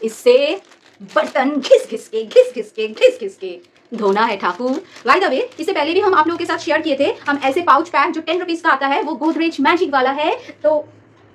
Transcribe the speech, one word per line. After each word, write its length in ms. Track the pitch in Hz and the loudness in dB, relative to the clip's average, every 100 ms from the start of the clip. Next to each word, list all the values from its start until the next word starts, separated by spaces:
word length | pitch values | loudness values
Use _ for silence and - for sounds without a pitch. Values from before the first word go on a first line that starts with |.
इससे 580 | 220 - 247 254 294 381 - - _ _ | -8 0 4 4 4 -2 -10 -20 _ _
बर्तन 480 | 196 302 302 294 262 | -4 -2 0 0 0
घिस 400 | 294 - 508 - | -2 6 4 4
घिस 180 | 220 - | -10 -8
के, 140 | 220 | -8
घिस 320 | 214 494 508 | 2 4 4
घिस 180 | 247 208 | 0 -10
के, 160 | - 214 | -6 -6
घिस 320 | 214 494 - | 2 2 2
घिस 160 | 196 - | -10 -10
के 240 | 185 175 - _ - | -12 -12 -18 _ -14
धोना 300 | 214 202 208 | -2 0 2
है 120 | 226 202 | 0 0
ठाकुर। 360 | 180 180 254 277 - - 226 | -2 -2 -4 -4 -8 -10 -4
By 100 | 330 | 0
the 120 | 359 | 0
way, 140 | 262 494 - | -2 -4 -6
इससे 120 | 349 | -6
पहले 200 | 320 294 | -2 0
भी 80 | 359 | 0
हम 140 | 403 | 2
आप 140 | 339 311 | 2 0
लोगों 100 | 339 | -2
के 80 | 339 | -4
साथ 120 | 320 | -4
share 220 | 330 302 | -2 -2
किए 160 | 320 269 | 0 0
थे, 160 | 311 - - | 0 -2 -4
हम 120 | 285 | -2
ऐसे 160 | 269 339 | 0 -2
pouch 260 | 339 269 330 | 2 2 2
pack 220 | 294 320 | 0 0
जो 100 | 311 | -2
ten 200 | 311 359 | -4 -4
rupees 200 | 359 330 | -4 -2
का 100 | 339 | 0
आता 160 | 269 277 | 0 0
है, 160 | 311 | -2
वो 240 | 294 254 311 | -2 -2 -2
Godrej 340 | 320 330 320 | 0 -2 0
Magic 300 | 285 349 320 | 0 2 0
वाला 200 | 269 254 | 0 0
है। 260 | 277 320 494 - - | 0 -2 -4 -8 -4
तो 260 | 302 302 - - - _ _ | 0 0 -4 -20 -20 _ _